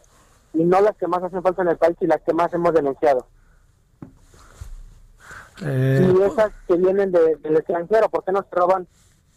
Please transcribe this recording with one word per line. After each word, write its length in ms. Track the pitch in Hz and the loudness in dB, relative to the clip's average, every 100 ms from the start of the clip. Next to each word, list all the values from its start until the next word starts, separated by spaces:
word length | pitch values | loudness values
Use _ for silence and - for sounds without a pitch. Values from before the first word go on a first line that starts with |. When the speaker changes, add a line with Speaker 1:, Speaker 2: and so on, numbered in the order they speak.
| _ _ _ _ _ | _ _ _ _ _
Speaker 1:
y 120 | 320 | -2
no 160 | 170 185 | 2 4
las 160 | 208 - | 2 0
que 100 | 170 | -4
más 160 | 180 | -4
hacen 200 | 180 185 | -4 -4
falta 200 | 180 180 | -2 0
en 60 | 175 | -2
el 80 | 156 | 0
país 180 | 165 170 | 0 0
y 60 | 165 | -2
las 140 | 151 | -2
que 100 | - | -2
más 180 | 160 170 | -2 -2
hemos 180 | 170 170 | -2 0
denunciado? 520 | 160 139 131 151 131 - _ _ _ _ _ _ - - _ _ - - - - - - - - _ - - - - | 0 -2 -2 0 0 -4 _ _ _ _ _ _ -20 -20 _ _ -20 -20 -20 -20 -20 -20 -20 -20 _ -20 -20 -20 -12
Speaker 2:
Eh, 500 | 151 131 131 135 185 185 | -6 -2 0 2 2 4
Speaker 1:
Y 60 | |
esas 300 | 196 220 214 - - | 2 0 -2 -2 -2
que 100 | 175 | 0
vienen 360 | 185 196 196 | 2 0 0
de, 240 | 175 160 151 | 2 2 0
del 200 | 151 156 | -2 -2
extranjero, 520 | 151 175 170 220 214 | -2 -4 0 0 2
¿por 160 | 160 | -2
qué 80 | - | -2
no 100 | 196 | -4
se 60 | 190 175 | -2 0
roban 300 | 180 190 180 _ _ _ _ | 0 0 -4 _ _ _ _